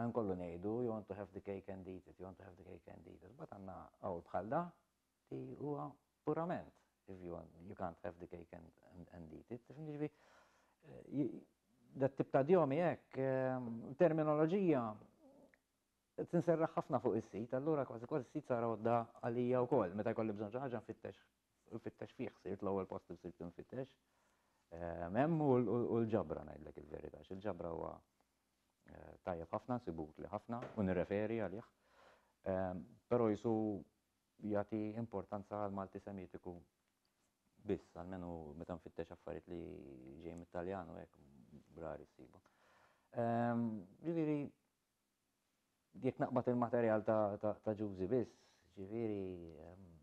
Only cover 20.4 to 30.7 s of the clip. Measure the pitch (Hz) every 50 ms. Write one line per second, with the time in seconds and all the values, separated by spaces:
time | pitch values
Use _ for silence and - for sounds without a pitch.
20.4 | 107 101 110 127 139 131 120 110 - - 110 - - 104 101 - - _ _ _
21.4 | _ _ _ _ _ - - 110 - - - - 110 - - - 123 - - -
22.4 | - 87 98 98 104 95 98 98 95 - 95 98 - - 87 85 - 87 - -
23.4 | 87 87 - - 76 - - 127 135 - - _ _ _ _ _ _ _ _ _
24.4 | _ _ _ _ _ _ 82 85 87 85 82 85 85 85 95 117 143 160 170 156
25.4 | 151 143 127 123 123 98 110 120 117 - 104 117 117 110 107 104 85 76 76 76
26.4 | 73 76 73 73 76 76 73 76 73 73 78 73 76 76 - 76 76 - 95 95
27.4 | 98 104 90 85 85 85 82 82 80 80 80 80 - _ _ _ _ _ _ _
28.4 | _ _ _ _ _ _ _ _ _ - 78 78 78 80 80 - _ 92 90 82
29.4 | 82 - - 107 - - 123 120 - 92 82 82 78 76 76 76 76 78 95 104
30.4 | - - 117 120 127 -